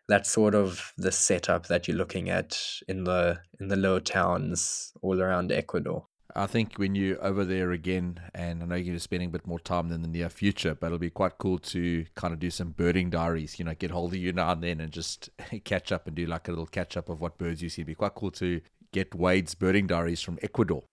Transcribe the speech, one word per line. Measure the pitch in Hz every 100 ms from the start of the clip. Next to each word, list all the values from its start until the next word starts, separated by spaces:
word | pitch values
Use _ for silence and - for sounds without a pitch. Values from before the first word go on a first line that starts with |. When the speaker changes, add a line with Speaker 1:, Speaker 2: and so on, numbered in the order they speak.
| -
Speaker 1:
that's | 101 -
sort | - 107 104
of | 95 87 - -
the | 92
setup | - - 90 - 90 87
that | 87 -
you're | 85
looking | 87 95 90
at | 90 - - - - -
in | 95 90
the, | 90 87 87 - -
in | 98
the | 98
lower | 95 92
towns | - 95 90 90 95 85 - - - -
all | 95 95
around | 92 90 101
Ecuador. | - - 90 82 82 - _ - -
Speaker 2:
I | 98
think | 117 110 -
when | 98
you're | 98 95 92
over | 95 98
there | 92 92 90
again, | 87 85 92 87 87 87 90
and | 87 85
I | 85
know | 90
you're | 90 85
spending | - 90 87
a |
bit | 82 -
more | 85
time | - 90 85
than | 82
the | 82
near | 82 85
future, | - 101 95 87 76
but | 82
it'll | 85
be | 85
quite | - 95 -
cool | 98 90
to | - 90 87 85 82 -
kind | 87
of | 80
do | 87
some | - 85
birding | 76 87 90 90
diaries, | 82 82 82 76 -
you | 85
know, |
get | 80 90
hold | 87 87
of | 92
you | 90
now | 90 85
and | 85
then | 85 80
and | 78
just | 82 80 - - - -
<laughs> | 110
catch | - 95 -
up | 90 -
and | 78
do, | 82
like, | 82 -
a |
little | 82 82
catch | 98 87 87
up | 80
of | 80
what | 85 -
birds | 85 80
you | 85
see. | -
It'd | 78
be | 80
quite | 101 -
cool | 101
to | - 92 85 - _ _
get | 95 92 85
Wade's | 90 95 85 -
birding | 92 98 95
diaries | 85 85 85
from | - 82
Ecuador. | 104 - 95 - -